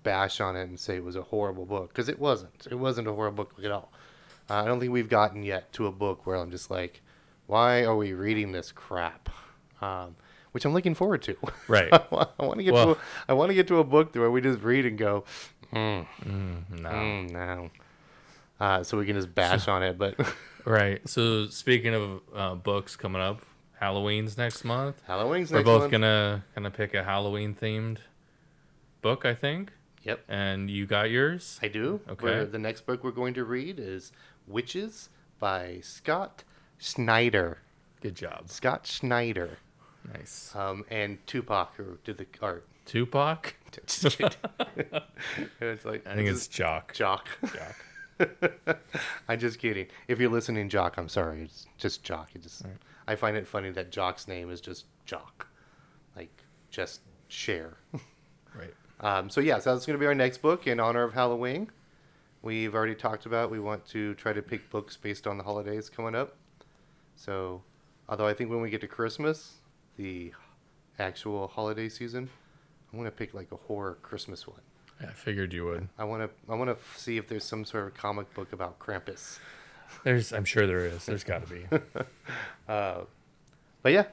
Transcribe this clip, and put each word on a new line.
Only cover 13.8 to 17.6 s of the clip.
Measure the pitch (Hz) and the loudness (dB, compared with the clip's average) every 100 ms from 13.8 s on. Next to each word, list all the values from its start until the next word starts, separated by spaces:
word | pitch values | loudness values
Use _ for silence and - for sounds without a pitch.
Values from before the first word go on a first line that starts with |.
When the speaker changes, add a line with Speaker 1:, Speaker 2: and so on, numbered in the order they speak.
Speaker 1:
book | 139 147 156 120 | 8 8 6 4
where | 117 | 4
we | 123 | 6
just | 131 117 | 4 2
read | 107 135 | 4 4
and | 123 107 | 4 2
go, | 104 101 - - - - - | 2 2 -2 -12 -16 -18 -6
"Mm. | 110 110 98 82 - | 0 0 0 -4 -10
Speaker 2:
Mm, | 101 98 95 87 90 85 | -6 -4 -4 -6 -8 -8
no. | 82 | -4
Speaker 1:
Mm, | 80 107 101 90 | -2 -2 -2 -4
no." | 87 90 90 | -6 -6 -6